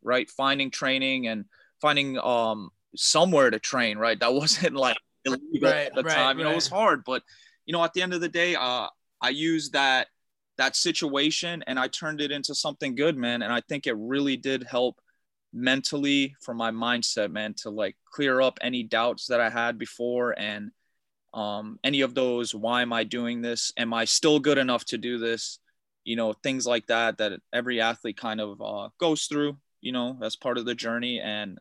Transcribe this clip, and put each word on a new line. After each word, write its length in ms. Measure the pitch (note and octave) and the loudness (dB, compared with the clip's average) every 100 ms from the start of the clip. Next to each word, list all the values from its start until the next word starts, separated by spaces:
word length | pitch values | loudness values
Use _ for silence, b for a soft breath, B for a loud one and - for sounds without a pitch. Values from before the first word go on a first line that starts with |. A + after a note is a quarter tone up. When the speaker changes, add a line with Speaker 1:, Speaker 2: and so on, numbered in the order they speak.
Speaker 1:
right? 260 | - B2+ - | -2 0 0
Finding 420 | - C3+ C#3 C#3 | 0 0 2 -2
training 560 | - C3+ C3 C3+ C3 A#2 | -2 -2 0 0 0 -2
and 180 | A2 G2+ b b _ | -4 -8 b b _
finding, 380 | D3 C#3+ C#3 C3 | 2 2 0 -2
um, 500 | A#2+ A#2+ A2+ G#2+ F#2 _ _ - | 0 2 2 -2 -8 _ _ -2
somewhere 540 | - D#3 F#3 D#3 B2+ | 2 6 6 6 6
to 100 | A2 | 4
train, 380 | - C3+ A#2 G#2 | -2 0 0 2
right? 220 | A2+ A2 | 0 2
That 140 | A#2+ | 2
<laughs> 80 | C3+ | 4
wasn't, 340 | D3 - F3 C3+ | 2 2 0 2
like, 220 | B2+ A2+ - _ C3+ | 2 0 -6 _ -2
illegal 440 | C3 D3+ D3 C3+ | -2 -2 2 4
Speaker 2:
Right, 180 | D3 C#3+ | 4 0
Speaker 1:
at 80 | C3 | -2
the 80 | |
Speaker 2:
right, 100 | D3+ | 2
Speaker 1:
time. 240 | D#3 C3+ C3+ | 2 2 2
You 80 | D#3 | 0
know, 60 | |
it 40 | E3 | 0
was 160 | C3+ | 0
Speaker 2:
right. 60 | F#3+ | 2
Speaker 1:
hard, 260 | G#3+ C#3+ | 4 2
but, 200 | - B2+ - b b b - | 0 -4 -6 b b b -4
you 80 | |
know, 100 | E3+ | 0
at 100 | E3 | 2
the 80 | F3+ | 0
end 120 | F3+ | -2
of 80 | F3+ | -2
the 80 | E3+ | -2
day, 260 | E3+ F3 E3 | 0 2 2
uh, 320 | B2 B2+ G2+ - _ _ | 0 0 -4 -10 _ _
I 80 | B2 | -2
used 440 | C#3+ D#3+ D#3+ C#3+ | 0 0 0 0
that, 340 | C#3 C#3 C3 - _ _ _ _ - | 2 4 4 0 _ _ _ _ 0
that 180 | C3+ - | 0 2
situation 880 | F3 E3 D#3 C#3 D3+ D#3 F3 E3+ - | 0 0 0 2 2 0 -4 -8 -4
and 120 | C3 | -2
I 80 | C3 | -2
turned 340 | - D#3+ D3+ | -4 -6 -4
it 100 | D3 | -4
into 220 | C#3+ C3+ | -4 -4
something 420 | C#3 D#3 - C#3+ A#2+ | -4 -4 -4 -6 0
good, 220 | D#3 C#3 | 0 2
man. 240 | A#2+ A#2+ | -2 -2
And 100 | G#2+ | -2
I 100 | A#2+ | -2
think 260 | - D3 C3 | -2 -6 -4
it 80 | A2 | -4
really 400 | A2+ C#3 C#3+ B2+ | -2 0 0 -2
did 260 | C3+ C3+ | -2 -4
help 360 | B2 B2 B2 - _ _ _ _ _ | -2 0 0 -2 _ _ _ _ _
mentally 800 | A2+ B2+ C3+ - D3 C#3+ C#3 C3+ C#3 | -2 0 2 0 -2 2 2 2 -4
for 120 | - | -10
my 160 | A#2 A2+ | -4 -2
mindset, 600 | A2+ A#2 A#2+ A2+ - G#2 | -2 -2 0 0 -2 -2
man, 220 | G#2+ G#2+ G#2 | -2 -6 -8
to, 100 | A2+ | -10
like, 260 | G#2 G2 - _ | -4 -4 -6 _
clear 340 | - C#3 C3 | -2 0 4
up 180 | C3 - | 2 0
any 220 | B2 B2 | -4 -4
doubts 440 | A2 A2+ A#2+ A#2 - | 0 0 0 -2 0
that 140 | A#2+ | 2
I 80 | A2+ | 2
had 280 | A#2 A#2 A#2 | 0 -2 -4
before 600 | A#2+ - A#2+ B2 A#2+ - | -10 -6 -2 0 0 -2
and, 340 | G#2 G#2 G#2 _ _ _ _ _ _ | -4 -6 -10 _ _ _ _ _ _
um, 460 | A2+ G#2 G#2 G#2+ A2 | -6 -4 -4 -8 -4
any 180 | C3+ C#3 | 0 2
of 140 | C3 B2 | 2 2
those, 400 | B2+ A#2+ A#2 A2 | 0 0 -2 -2
"Why 260 | A2+ A#2+ | 0 2
am 100 | A#2+ | 2
I 100 | A#2 | 0
doing 380 | A2 B2 A#2+ A#2+ | -2 -2 -4 -4
this? 300 | A#2+ A#2 - - | -4 -4 -4 -4
Am 160 | A#2 | -2
I 120 | A2+ A2+ | 0 2
still 340 | - D#3+ D3+ | 4 6 6
good 180 | C#3+ C#3 | 6 4
enough 280 | B2+ A#2+ - | 2 0 -2
to 120 | A#2 | -6
do 200 | A#2 A#2+ | -4 -2
this?" 420 | A2+ A2+ - - _ _ _ _ | -2 -2 -6 -12 _ _ _ _
You 120 | - A#2 | -6 -2
know, 180 | A2+ | -2
things 320 | G#2+ C#3 C3 A#2+ | -2 -4 -2 0
like 220 | A#2 - | 0 2
that, 320 | A#2 A2+ G#2+ | 2 2 0
that 200 | G#2+ F2+ _ | -4 -4 _
every 280 | B2 B2 A#2+ | -4 -2 0
athlete 360 | A2+ A#2 A#2 G2+ | 0 0 -8 -6
kind 240 | A#2+ A2 | -6 -4
of, 180 | G#2+ G2+ | -6 -8
uh, 280 | G#2+ G#2 G#2 _ | -8 -8 -10 _
goes 260 | E3+ D3+ - | 0 0 -2
through, 320 | D3 D3 C#3+ _ _ | -2 -2 -4 _ _
you 100 | B2+ | -8
know, 260 | B2+ B2 C3 | -4 -6 -6
as 120 | A2 - | -8 -6
part 220 | C3 B2 | -4 -4
of 80 | A#2 | -4
the 80 | |
journey. 460 | A#2+ A2+ A#2 B2 A#2+ | -4 -4 -4 -4 -6
And 400 | G#2+ G#2+ G2+ F#2 | -6 -6 -8 -12